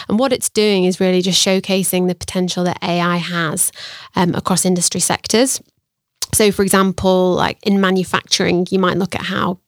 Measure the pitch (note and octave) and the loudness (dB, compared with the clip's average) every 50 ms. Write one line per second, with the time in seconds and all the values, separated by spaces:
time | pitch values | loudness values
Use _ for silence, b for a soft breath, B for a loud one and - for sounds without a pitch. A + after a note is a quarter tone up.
0 | B B - A3 C4 C4+ - - - - - G#3+ G#3+ G#3+ G3+ F#3+ F3+ F#3 F#3 - | B B 0 0 2 0 0 -2 -4 -4 -2 0 2 2 2 2 2 2 2 2
1 | F#3+ F#3 F#3 F#3 F3+ G3 F3 - - G3 F#3+ F#3+ F#3 - F#3+ F#3+ F#3 - - F3+ | 0 2 2 2 2 2 0 0 2 2 0 0 0 0 -2 0 0 0 0 0
2 | F3+ F3+ F3+ F3 - - - F#3 F3+ F3 - F#3 F3+ F3+ - - - F3+ E3+ F3 | 0 0 -2 -4 -8 -6 -4 -2 -2 -2 -2 -2 -2 -2 -2 -4 -4 -4 -2 0
3 | E3+ F3 F3 F3 E3 E3+ F3 E3+ E3 D#3 E3+ F3+ - - B B B B B B | 0 0 0 -2 -2 -4 -4 -4 -2 -2 -2 -2 -4 -4 B B B B B B
4 | B B B G3+ F3+ F3 - - - - F#3 F3 - F#3 F#3 F3 E3+ - - F#3 | B B B 0 0 0 0 -2 -2 -2 0 0 2 0 0 0 0 -2 -2 -2
5 | E3+ - F3 - - - - A3 C4 - - - - _ _ _ _ _ _ _ | -2 -2 -2 -2 -4 0 2 2 2 2 0 -6 -8 _ _ _ _ _ _ _
6 | _ _ _ - - - - - A3 G3+ F#3+ - G3+ F#3+ G3 F#3+ F#3+ F#3+ F3+ - | _ _ _ -12 -8 -4 0 2 2 2 2 2 0 2 4 2 2 2 0 0
7 | - F#3 F#3 F#3 F#3 F#3 F3 D#3+ - - - _ - G#3+ G3 G3 F#3+ F#3 F#3+ F#3+ | 2 2 4 4 4 2 2 2 0 -2 -2 _ 0 0 2 2 4 2 2 0
8 | F3+ - - - - - - - F#3 F3 F3+ F3 F#3 - F#3+ F#3+ F#3 F3+ E3 F3 | 0 0 -2 -4 -4 -2 -2 -2 0 0 2 0 0 0 0 0 0 2 0 0
9 | F#3+ F3 - - - F3+ F#3 - - - G3+ - _ | -2 -4 -4 -6 -6 -6 -6 -4 -2 -4 -4 -6 _